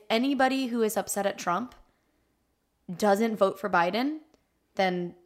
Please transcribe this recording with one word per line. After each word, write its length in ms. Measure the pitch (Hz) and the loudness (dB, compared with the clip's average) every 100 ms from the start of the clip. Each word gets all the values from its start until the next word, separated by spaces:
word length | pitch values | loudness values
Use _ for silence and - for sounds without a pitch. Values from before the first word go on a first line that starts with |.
| - | -2
anybody 580 | 226 269 269 269 269 254 | 0 2 2 2 2 -2
who 140 | 233 | 0
is 160 | 214 208 | 0 0
upset 280 | 185 202 196 | -4 -2 -2
at 120 | - | -4
Trump 380 | 180 180 247 - _ _ _ _ _ _ _ _ _ _ - | -2 -2 -4 -14 _ _ _ _ _ _ _ _ _ _ -14
doesn't 440 | 170 208 202 226 202 | 0 2 4 2 2
vote 220 | 190 - | 0 0
for 100 | 196 | 0
Biden, 480 | 180 175 214 277 311 - _ _ _ _ - | 2 2 0 -2 -4 -12 _ _ _ _ -2
then 400 | 185 180 175 - | 0 0 -6 -10